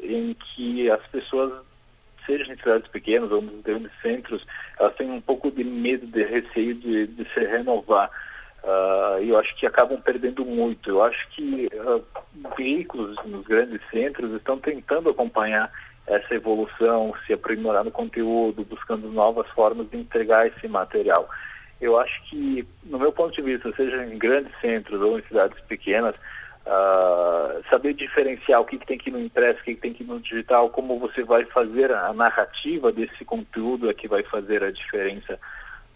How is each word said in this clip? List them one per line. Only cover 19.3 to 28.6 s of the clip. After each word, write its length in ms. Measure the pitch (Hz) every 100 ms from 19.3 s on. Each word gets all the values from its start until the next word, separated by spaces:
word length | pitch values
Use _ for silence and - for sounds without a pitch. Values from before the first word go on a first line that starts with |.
| 117 -
formas 400 | - 110 117 110
de 60 | 120
entregar 500 | 117 117 110 113 113
esse 220 | - 113
material. 600 | 101 92 107 98 87 85 - - - - -
Eu 180 | 120 117
acho 240 | 127 - -
que, 360 | 147 139 131 117 -
no 140 | 175 135
meu 140 | 147
ponto 220 | - 165
de 80 | -
vista, 300 | 135 123 120
seja 300 | - 135 131
em 120 | 120 110
grandes 360 | 226 143 135 -
centros 400 | 240 226 - 202
ou 180 | 208 226
em 40 |
cidades 380 | - 110 98 -
pequenas, 520 | - 107 - 107 113 - - - - -
ah, 960 | - 95 98 95 92 87 87 85 69 78 -
saber 220 | 127 143
diferenciar 640 | 143 139 151 135 123 - 123